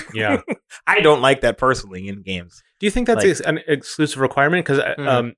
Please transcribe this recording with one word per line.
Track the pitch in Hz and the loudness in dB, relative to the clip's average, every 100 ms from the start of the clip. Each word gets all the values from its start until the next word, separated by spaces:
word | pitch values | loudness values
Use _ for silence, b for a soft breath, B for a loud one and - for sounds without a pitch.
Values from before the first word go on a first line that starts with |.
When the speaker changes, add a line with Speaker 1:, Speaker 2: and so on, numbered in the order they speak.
| - | -8
Speaker 1:
<laughs> | |
Speaker 2:
Yeah. | 110 107 262 - - _ B - | -4 -2 -2 -4 -10 _ B 0
Speaker 1:
I | 208 | 2
don't | 156 143 | 4 4
like | 131 139 | 4 2
that | 120 107 | 0 0
personally | 131 120 104 92 98 | 0 -2 -6 -12 -12
in | 98 | -12
games. | 92 92 87 _ _ - | -10 -10 -12 _ _ -4
Speaker 2:
Do | 202 | -2
you | |
think | 240 240 | 0 0
that's | 220 | 2
Speaker 1:
Like | 196 | 2
Speaker 2:
ex-, | 156 | 2
an | 165 156 - | -2 -4 -2
exclusive | 143 - - 151 135 | -4 -4 -4 -2 0
requirement? | 131 - 143 180 151 | 0 2 2 2 0
'Cause, | 139 | 0
uh, | 120 - | 0 -4
Speaker 1:
Mm. | 143 | 0
Speaker 2:
um, | 123 120 | 0 -2